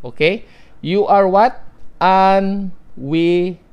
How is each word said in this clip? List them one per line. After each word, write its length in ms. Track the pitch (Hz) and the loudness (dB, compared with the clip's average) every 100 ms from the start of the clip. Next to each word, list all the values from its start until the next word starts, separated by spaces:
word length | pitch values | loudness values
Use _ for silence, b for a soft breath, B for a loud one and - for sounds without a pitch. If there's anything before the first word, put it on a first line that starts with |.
Okay? 420 | 123 - 156 208 b b b b | -14 -2 -2 -2 b b b b
You 240 | 147 196 - | -4 -2 2
are 220 | 202 190 | 2 4
what? 340 | 196 240 254 - - - - | 4 2 0 -14 -12 -14 -2
Unwilling. 1600 | 175 190 190 196 196 202 196 - - - 135 160 170 175 180 170 _ | 2 4 4 2 0 -4 -6 -10 -14 -12 -4 -2 0 0 -2 -6 _